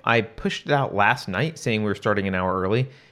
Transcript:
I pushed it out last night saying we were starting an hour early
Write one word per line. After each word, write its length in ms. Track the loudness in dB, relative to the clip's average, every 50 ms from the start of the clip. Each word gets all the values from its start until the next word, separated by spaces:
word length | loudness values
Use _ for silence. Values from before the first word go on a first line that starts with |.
| -2
I 180 | 2 2 2 2
pushed 420 | 0 -4 -8 -6 -6 -6 -6 -2
it 80 | 0 0
out 220 | 0 0 0 2
last 340 | 2 4 4 4 2 -2 -4
night 300 | -2 -2 -2 -2 -4 -6
saying 240 | -4 -2 -2 0 0
we 60 | -2
were 40 | -2
starting 320 | -2 0 0 0 0 0
an 80 | 0 0
hour 280 | 0 0 0 0 0 0
early 260 | 0 0 0 0 -2 -6 -12 -20 -20